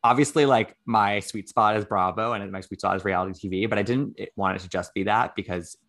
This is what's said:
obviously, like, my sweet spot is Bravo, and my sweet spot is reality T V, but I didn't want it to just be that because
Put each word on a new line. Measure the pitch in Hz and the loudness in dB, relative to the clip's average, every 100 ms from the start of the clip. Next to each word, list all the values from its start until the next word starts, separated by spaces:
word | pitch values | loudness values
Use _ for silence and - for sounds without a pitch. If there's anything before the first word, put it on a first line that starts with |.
obviously, | 117 123 143 - 143 | 4 4 4 4 4
like, | 123 110 _ | 4 2 _
my | - 110 101 104 | -2 2 2 0
sweet | - 110 98 | -6 -10 -6
spot | - 107 107 | 2 4 2
is | |
Bravo, | 104 104 92 98 110 | 0 0 0 0 -2
and | 113 101 | -4 -6
my | 95 | -10
sweet | 95 98 | -10 -6
spot | 98 | -2
is | 95 | -2
reality | 101 92 92 92 | 0 0 -2 -6
T | 101 | -6
V, | 92 107 | -2 0
but | 107 | 0
I | |
didn't | 101 123 143 - 104 - | 0 0 -2 -6 -14 -4
want | 95 | -2
it | 95 | -2
to | 92 | -6
just | 92 90 | -6 -6
be | - | -4
that | 98 107 120 | 0 2 0
because | - 95 90 82 - | -4 -6 -6 -8 -18